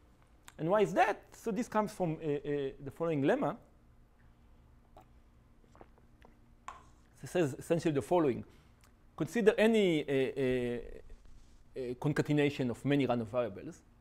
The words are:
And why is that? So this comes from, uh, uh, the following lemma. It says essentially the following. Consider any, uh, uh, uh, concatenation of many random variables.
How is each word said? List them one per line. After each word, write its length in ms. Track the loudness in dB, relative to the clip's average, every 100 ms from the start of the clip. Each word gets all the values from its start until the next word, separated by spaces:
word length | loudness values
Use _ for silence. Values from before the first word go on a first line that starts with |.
| -20 -20 _ -20 -20 -6
And 120 | 0
why 120 | 2
is 120 | 2
that? 280 | 2 2 0 -10
So 200 | -10 -6
this 160 | -4 -2
comes 240 | -2 -2
from, 220 | -2 -4
uh, 140 | -2 -4
uh, 420 | -4 -2 -4 -4 -8
the 80 | -14
following 300 | -6 -2 0
lemma. 320 | 2 2 -2 -6 -14 -20 -20 -20 -20 _ -20 -20 -20 -20 -20 -20 -20 -20 -20 -20 -20 -20 -20 -20 -20 -20 -20 -20 -20 -20 -20 -20 -20 -18 -18 -18 -20 -20 -20 -20
It 80 | -4
says 260 | 0 0 -2
essentially 360 | -2 0 2
the 80 | 0
following. 420 | 2 2 4 0 -6 -18 -20 -20 -20 -20 -18 -6
Consider 380 | -4 2 4 6
any, 460 | 4 6 4 2
uh, 100 | 2
uh, 680 | 0 0 0 0 0 -2 -4 -8 -16 -18 -20 -20 -20 -20 -20 -14 -10 -8
uh, 20 | -2
concatenation 720 | -2 0 0 2 2 0 -4
of 140 | -2
many 220 | 0 2 2
random 220 | 0 -2
variables. 540 | -2 -4 -6 -14 -16 _ -20